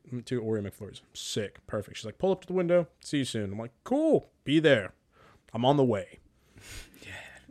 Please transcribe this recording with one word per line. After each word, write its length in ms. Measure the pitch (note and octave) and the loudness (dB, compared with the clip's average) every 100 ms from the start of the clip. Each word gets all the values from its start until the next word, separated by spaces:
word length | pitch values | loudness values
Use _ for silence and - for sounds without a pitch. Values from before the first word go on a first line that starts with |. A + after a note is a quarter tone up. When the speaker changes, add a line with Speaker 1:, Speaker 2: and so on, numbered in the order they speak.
| - B2 A2+ | -12 -12 -6
Speaker 1:
two 160 | B2 | -4
Oreo 260 | A2 A2 G2+ | -2 -4 -4
McFlurries." 340 | - G2+ - - | -10 -16 -16 -20
"Sick. 460 | - - - G2+ - - | -14 -8 -6 -6 -10 -8
Perfect." 300 | G#2+ - - | -8 -6 -12
She's 80 | A2 | -14
like, 120 | - | -2
"Pull 140 | F#3 | 0
up 100 | F#3 | 0
to 60 | - | -2
the 60 | |
window. 340 | F#3 F3 F3 E3 _ | -2 2 2 2 _
See 180 | - D3 | -4 -2
you 60 | B2+ | -2
soon." 260 | A2+ G2+ | -4 -6
I'm 80 | G2+ | -8
like, 140 | A#2 - | -12 -14
"Cool. 480 | - C4+ D#4+ G#3+ - _ | -2 0 4 2 0 _
Be 160 | - D#3 | 0 4
there. 340 | D#3 B2 F#2 - _ _ - _ _ | 6 4 2 -12 _ _ -20 _ _
I'm 100 | A#2 | 0
on 140 | B2 D3 | 4 4
the 60 | C3 | 4
way." 340 | G#2 F2+ - _ _ _ - - - - - | 2 -4 -16 _ _ _ -20 -18 -18 -18 -20
Speaker 2:
Yeah. 80 | - - - - - | -18 -16 -18 -20 -20